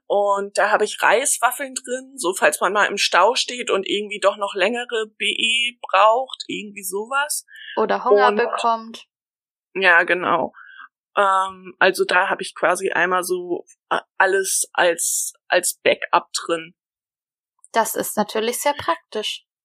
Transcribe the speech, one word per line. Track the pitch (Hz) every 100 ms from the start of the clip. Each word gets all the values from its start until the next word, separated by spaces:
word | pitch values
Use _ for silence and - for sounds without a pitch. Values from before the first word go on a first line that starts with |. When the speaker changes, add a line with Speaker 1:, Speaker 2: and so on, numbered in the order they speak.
| -
Speaker 1:
und | 190 202 196 202 -
da | 202
hab | 208
ich | 208 -
Reiswaffeln | 143 202 285 - 240 247 269
drin, | 254 - 254 262 269
so | 175
falls | 190 240 -
man | 190
mal | 208
im | 196 202
Stau | - 175 196
steht | 254 - 247 -
und | 196 -
irgendwie | 202 208 208
doch | 190 208
noch | 202
längere | 202 185 240 247 233 214 -
B | 208
E | - 226 233 240 240
braucht, | - 185 214 233 262 - -
irgendwie | 180 208 202
sowas. | 190 190 226 277 294 - - - - -
Speaker 2:
Oder | 214 196
Hunger | 240 208 -
Speaker 1:
Und | 208
Speaker 2:
bekommt. | 240 - 233 226 226 226 - _ _ _ _ _ _
Speaker 1:
Ja, | 185 190 170
genau. | 180 175 180 165 - - - - - _ _ -
Ähm, | 196 190 190 190 185 -
also | 185 180
da | 190 180 190
hab | 185
ich | 190
quasi | - 156 185 190
einmal | - 180 180
so, | 175 180 180 175 - _ _
äh, | - - -
alles | 190 190 190 - -
als, | - 175 170 - - - - -
als | 180 180 -
Backup | - - - 175 -
drin. | - - 170 160 _ _ _ _ _ _ _ _ _ _
Speaker 2:
Das | 226 214
ist | - - -
natürlich | 214 220 226 240
sehr | 285
praktisch. | 285 - 330 _ 220 208 - _ _